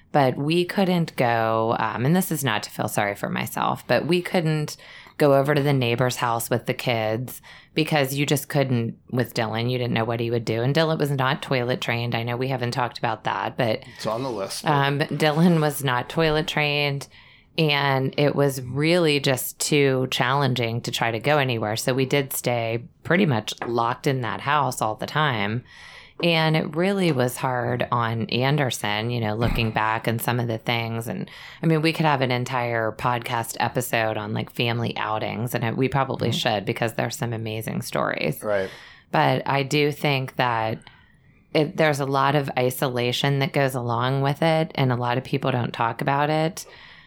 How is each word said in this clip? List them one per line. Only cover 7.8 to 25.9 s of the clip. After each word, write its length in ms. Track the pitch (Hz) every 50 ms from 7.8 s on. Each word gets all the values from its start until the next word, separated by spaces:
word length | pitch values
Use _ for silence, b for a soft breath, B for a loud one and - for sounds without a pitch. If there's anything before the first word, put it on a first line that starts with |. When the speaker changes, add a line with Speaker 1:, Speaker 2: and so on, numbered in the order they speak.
| 156 - 160 151 139 131 139
Speaker 1:
you 120 | 139 147
just 220 | 139 151 139 - -
couldn't 480 | - 147 139 131 127 117 117 117 - - _ - -
with 220 | 127 120 - -
Dylan. 360 | - 117 107 107 113 117 123
You 80 | 127 123
didn't 160 | 123 117 117
know 100 | 117 113
what 160 | 117 117 117
he 100 | 120 117
would 140 | 117 117 113
do. 180 | - 113 113 117
And 120 | 131 143
Dylan 240 | 160 165 156 160 156
was 120 | 151 139
not 320 | 143 131 131 131 143 - -
toilet 380 | - 139 127 123 120 123 -
trained. 340 | - - 117 117 120 120 120
I 80 | 117 117
know 140 | 120 120
we 120 | 120 131 131
haven't 220 | 135 123 123 120 117
talked 260 | 135 123 117 - -
about 260 | - 120 110 - -
that, 320 | 117 104 98 98 110 -
but 260 | - 131 113 110 - - - -
Speaker 2:
It's 100 | - -
on 160 | 113 110 117 135
the 60 | 135
list. 360 | 117 104 98 98 - - -
Speaker 1:
um, 320 | 165 151 143 139 139 143 139
Dylan 600 | 156 - - 147 156 156 147 160 165 185 170 160
was 240 | 151 151 139 - 131
not 240 | 139 123 123 127 -
toilet 380 | - 165 165 156 151 156 151
trained, 600 | - - 156 151 147 143 147 147 143 139 139 - - B B B B B B B B B
and 560 | - 160 151 147 143 143 139 135 131 131 135 - -
it 160 | 147 139 -
was 260 | - 143 143 131 139 127
really 580 | 127 127 139 151 160 170 180 170 156 147 143
just 380 | 143 147 131 123 - - - -
too 480 | - - 160 147 139 139 135 131 131 127
challenging 720 | - - 131 123 131 143 143 127 127 127 120 113 113 117 -
to 80 | -
try 200 | 120 - 123 117
to 80 | 113 110
go 180 | 110 143 147 151
anywhere. 380 | 135 131 123 113 113 104 107
So 180 | 117 - - 127
we 100 | 131 135
did 280 | 127 143 143 139 135 -
stay 520 | - - 127 120 120 117 113 113 120 120 - - _ -
pretty 220 | - 165 180 202
much 280 | 165 127 107 - - - - -
locked 400 | 123 117 120 117 117 123 - -
in 140 | 151 135 131 123
that 180 | 110 98 95 -
house 400 | 131 147 151 139 131 127 - 120
all 140 | 110 107
the 100 | - 120
time. 560 | - - 147 156 147 127 110 101 101 110 127 - B B B B B